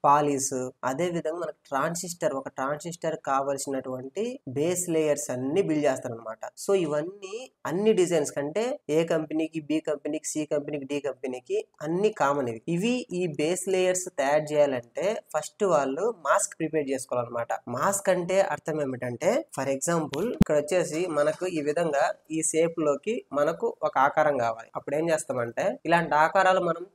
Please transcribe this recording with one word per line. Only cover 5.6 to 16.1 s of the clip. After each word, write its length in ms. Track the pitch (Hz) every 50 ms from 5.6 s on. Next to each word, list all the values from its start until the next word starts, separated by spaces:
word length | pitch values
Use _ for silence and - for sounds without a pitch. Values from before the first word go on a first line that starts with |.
| 196 160
build 160 | 156 151 143 143
చేస్తారన్నమాట. 540 | 131 - - 127 117 113 117 110 113 _ - 110 _ - -
So 60 | - 202 196 170
ఇవన్నీ 500 | 147 147 147 156 180 196 202 202 190 202 233 262 - _ _ _ 135
అన్ని 200 | 156 185 208 220 214
designs 340 | 180 180 170 175 160 143 139 -
కంటే 240 | 151 143 147 160 202 226 254 - - _ - 147
ఏ 60 | 160 170 170 175
కంపెనీకి, 440 | 160 156 151 160 160 160 156 - 165 151 143
B 60 | 151 160 -
కంపెనీకి, 400 | - 151 143 _ 151 151 156 - -
సి 100 | - 151 151 - 156
కంపెనీకి, 320 | 147 143 143 147 147 135 131
డి 60 | 143 143 -
కంపెనీకి 500 | 143 131 _ - 131 127 127 _ _ 190 214 - _ _ _ 151
అన్ని 240 | 151 165 180 202 214 214 -
common 280 | 147 139 143 143 131 120
ఇవి. 100 | 113 113 _ - 170
ఇవి 180 | 170 190 233 247 247 - _ 175 185
ఈ 20 | 185 175 147 147
base 260 | 151 156 180 175 - 202 185
layers 320 | 185 185 185 180 180 - 185 _ -
తయారు 260 | 135 135 147 156 151 147
చేయాలంటే 540 | 151 147 147 143 131 123 117 117 _ 139 160 196 220 - _ _ -
first 300 | 156 151 - _ _ 208 190 170
వాళ్ళు 320 | 147 139 135 135 156 190 240